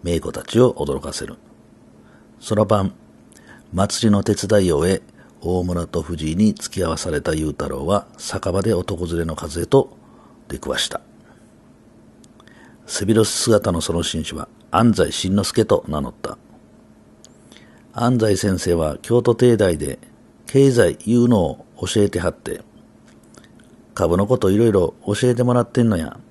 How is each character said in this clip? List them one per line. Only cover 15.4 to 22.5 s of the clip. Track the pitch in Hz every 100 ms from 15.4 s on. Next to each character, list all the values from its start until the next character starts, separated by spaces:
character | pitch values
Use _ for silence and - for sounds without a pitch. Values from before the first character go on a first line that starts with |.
介 | 98 - 110
と | 101 -
名 | 76
乗 | 67
っ | -
た。 | - - _ - _ - _ _ _ _ - - - - - - _
安 | - 120 127
西 | 107 95
先 | 104 92
生 | -
は | 85 76 73
京 | - 120
都 | 117
帝 | 117 123 113
大 | 98 80
で | 73 - - - _ _ -
経 | 135 139
済 | 120 90 -
い | - 120
う | 120
の | 113
を | 80 64 - -
教 | - 110
え | 101
て | 92
は | 87
っ |
て、 | - -